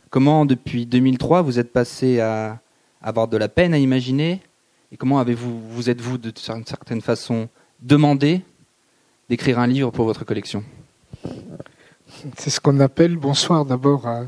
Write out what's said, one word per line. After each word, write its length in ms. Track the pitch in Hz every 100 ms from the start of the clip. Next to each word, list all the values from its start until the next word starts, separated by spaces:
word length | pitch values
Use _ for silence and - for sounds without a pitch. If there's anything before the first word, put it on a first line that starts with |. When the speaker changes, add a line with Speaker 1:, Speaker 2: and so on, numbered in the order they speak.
| _
Speaker 1:
Comment, 340 | 131 139 156
depuis 400 | 143 127 - 123
deux 140 | 120 123
mille 180 | 131 127
trois, 240 | 131 175
vous 180 | 151 120
êtes 140 | 120
passé 480 | 127 120 - 131 120
à 400 | 110 110 110 113 _ _ _ _
avoir 280 | 110 113 113
de 100 | 110
la 100 | 107
peine 240 | - 175
à 60 | 156
imaginer, 640 | 135 131 127 135 160 190 - _ _ _ _
et 60 | -
comment 200 | 127 139
avez-vous, 400 | 120 117 120 117 110
vous 180 | 117 120
êtes-vous, 300 | 120 117 127
de 120 | 117
cer-, 260 | - - 113
une 80 | 110
certaine 340 | - - 117
façon, 480 | 120 117 - 117 110 _ _ _
demandé 640 | 123 147 147 139 143 180 - _ _ _ _ _ _ _ _
d'écrire 280 | 120 135 120
un 80 | 123
livre 240 | 131 131
pour 140 | -
votre 220 | 110 107 113
collection ? 380 | 107 - 101 107 - _ _ _ - - - - - - _ _ _ _ - 143 -
Speaker 2:
C'est 140 | -
ce 100 | -
qu'on 180 | 147 139
appelle, 380 | 135 - 170 170
bonsoir 480 | 139 139 - 165
d'abord 420 | 139 127 143 139 120
à 180 | 117